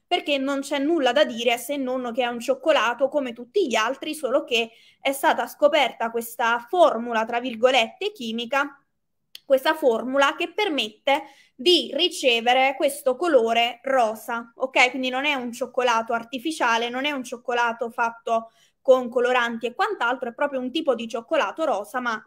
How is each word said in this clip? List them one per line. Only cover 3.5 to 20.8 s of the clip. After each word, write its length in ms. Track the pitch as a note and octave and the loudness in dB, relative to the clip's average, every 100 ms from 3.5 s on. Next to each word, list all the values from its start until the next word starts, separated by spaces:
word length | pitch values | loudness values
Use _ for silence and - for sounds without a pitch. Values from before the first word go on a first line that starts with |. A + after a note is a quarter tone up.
| G#4 D#4 | -2 0
gli 80 | |
altri, 400 | A3 A3 C4+ D#4+ | 2 0 -2 -6
solo 300 | D4+ A#3+ C#4 | -6 -2 -2
che 260 | D4 A#3 A#3 _ _ _ | 0 -2 -2 _ _ _
è 120 | - | -4
stata 360 | C#4 D#4+ B3+ B3 | 0 2 2 -2
scoperta 640 | - D4 D4+ A#3+ - A3+ | 2 2 4 2 0 -4
questa 520 | A#3 A3+ - A#3 A#3 - | -4 -8 -2 0 0 -2
formula, 560 | F4+ D4+ A3+ A#3 A3+ A3+ | 4 4 4 -2 -2 -2
tra 140 | A#3+ | -4
virgolette, 720 | B3+ A3+ B3 C4 A3+ - G4 | -4 2 4 4 2 -2 -8
chimica, 680 | - A3+ A3+ A#3 C#4 C#4+ - _ _ _ _ _ - | -6 -8 -6 -2 -2 -2 -6 _ _ _ _ _ -18
questa 300 | - C4 D#4 | 0 2 2
formula 640 | D#4+ C#4 A3+ A#3+ C4+ C#4 D#4 | 2 2 2 0 2 2 2
che 180 | F4 | -6
permette 680 | - G#4 C#4 G#3+ - - C#4+ D4 - _ - | -2 -2 -2 -4 -4 0 0 0 -20 _ -2
di 340 | B3+ E4+ A#3 C4+ | 4 4 4 -2
ricevere 800 | F4+ E4+ C#4 A#3 A3+ B3+ C4 C#4 | -2 0 2 2 4 4 4 2
questo 380 | G#3 - C4 B3 | -2 0 -2 0
colore 640 | F4 C4+ A3+ A#3 A#3 A#3+ | 0 0 0 0 0 -4
rosa, 720 | C4 C4 A3 A3 - A#3 A#3 - | -2 0 0 -2 -8 -8 -8 -8
ok? 360 | C4 D4 B3+ | -4 2 2
Quindi 180 | C4 B3+ | 2 -4
non 160 | B3+ D4 | -2 -2
è 80 | |
un 180 | C#4 A#3+ | -4 -4
cioccolato 640 | A3+ A#3+ - B3 A3+ A3+ | -8 -6 -2 0 0 0
artificiale, 760 | A#3 A#3 C4 D#4 D#4+ B3+ A3+ A#3+ | -4 -4 -8 -6 -2 0 0 -2
non 160 | B3 C#4+ | -4 -4
è 60 | |
un 120 | C#4 | -4
cioccolato 640 | A#3+ A#3+ - A#3+ A#3 A3+ A#3+ | -8 -12 -6 -2 -2 -2 -8
fatto 640 | A#3 A#3 A#3 - A3+ A3+ _ _ _ | -2 -4 -4 -2 -2 -2 _ _ _
con 280 | - B3+ B3 | 4 4 4
coloranti 560 | A#3+ A#3+ B3+ A#3+ A3+ A#3 | 0 2 2 2 -2 -6
e 80 | |
quant'altro, 560 | A#3 G#4 G4 A#3+ C4 A#3 | -2 -2 0 -2 -2 -6
è 40 | |
proprio 260 | A#3 C#4+ C4+ | -4 -4 -2
un 100 | B3+ | -4
tipo 240 | D#4+ | -4